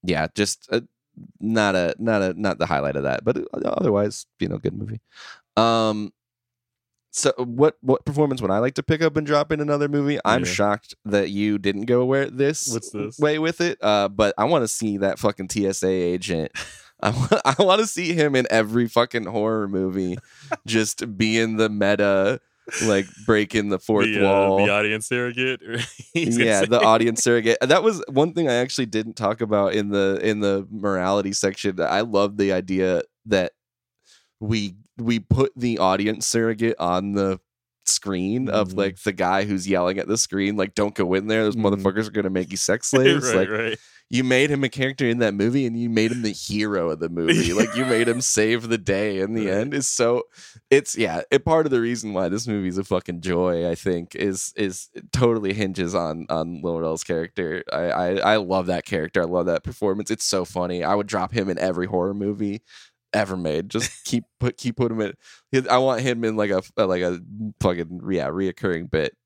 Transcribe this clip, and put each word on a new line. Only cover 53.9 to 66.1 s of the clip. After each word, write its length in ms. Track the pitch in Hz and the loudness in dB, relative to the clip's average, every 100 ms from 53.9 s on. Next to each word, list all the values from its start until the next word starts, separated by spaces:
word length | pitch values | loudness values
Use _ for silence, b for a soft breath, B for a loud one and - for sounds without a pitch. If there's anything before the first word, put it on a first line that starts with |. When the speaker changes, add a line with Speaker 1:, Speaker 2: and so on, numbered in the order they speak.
| 87 85 | -4 -4
Speaker 1:
is, 400 | - 98 92 - - | -4 -4 -2 -8 -6
is, 320 | 101 92 - | -6 -6 -16
it 180 | - - | -20 -8
totally 400 | 127 123 113 101 | 0 2 2 -2
hinges 420 | 101 98 92 85 | -2 -4 -2 -2
on, 300 | 92 82 80 78 | -2 -4 -6 -4
on 320 | 80 82 85 | -4 -4 -6
Lil 180 | 85 82 | -6 -4
Rel's 240 | 82 80 | -4 -4
character. 580 | - 85 85 - 85 85 - | -4 -4 -4 -6 -6 -6 -6
I, 200 | 71 87 | -4 -2
I, 180 | - 90 95 | -2 -2 0
I 200 | 98 110 | 2 2
love 280 | 92 95 90 | 2 -2 0
that 200 | 87 - | -4 -2
character. 340 | 92 78 95 | -4 -2 -2
I 60 | 85 | 0
love 180 | 90 87 | 0 0
that 160 | 82 | -2
performance. 480 | - - 104 98 104 | -4 -4 -2 -2 -4
It's 140 | 110 | -4
so 200 | - 95 87 | -2 -2 -2
funny. 360 | 92 90 87 | -4 -4 -2
I 120 | 80 | 0
would 120 | 104 101 | 0 0
drop 260 | 104 92 | -4 -2
him 180 | 117 95 | -2 -2
in 80 | 87 | -2
every 280 | 92 87 90 | -2 -2 -2
horror 280 | 92 90 | -2 -2
movie 480 | 101 101 104 104 104 B B B B _ | -2 -4 -2 -4 -6 B B B B _
ever 240 | 104 98 92 | -2 -2 -2
made. 320 | 82 76 98 | -2 -2 -2
Just 220 | 110 117 | -4 -4
Speaker 2:
<laughs> 120 | - - | -8 -4
Speaker 1:
keep 180 | 120 - _ | -4 -4 _
put, 160 | 123 - | -4 -2
keep 200 | 123 113 | -8 -2
putting 220 | 120 113 | -2 0
him 120 | 104 - B B B | -4 -6 B B B
in. 160 | 135 131 | -2 4
I 80 | 127 | 4
want 220 | 131 117 | 4 2
him 240 | 127 | 0